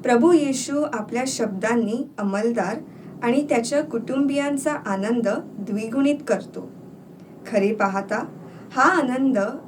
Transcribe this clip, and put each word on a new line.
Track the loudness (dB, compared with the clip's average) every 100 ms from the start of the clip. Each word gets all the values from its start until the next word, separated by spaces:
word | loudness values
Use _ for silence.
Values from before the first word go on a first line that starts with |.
प्रभू | 4 6 8
येशू | 6 4 -2 -2 -2 -2
आपल्या | -4 -4 -2 -2
शब्दांनी | -2 -4 -2 0 2 2 -2 -4 -4
अंमलदार | -2 0 0 0 -2 -4 -8 -16 -16 -4
आणि | 2 2 4
त्याच्या | 2 2 0
कुटुंबियांचा | 0 -4 -2 0 2 2 0 0 0
आनंद | -2 -2 -2 0 0 0 -2 -4 -10
द्विगुणित | -4 -4 -2 2 2 2 0
करतो. | -2 -2 -14 -14 -16 -18 -20 -20 -20 -20 -18 -2
खरे | 2 2
पाहता, | 2 0 0 -2 -4 -6 -12 -18 -18 -8
हा | 2
आनंद | 4 4 2 2 2 2 0 -4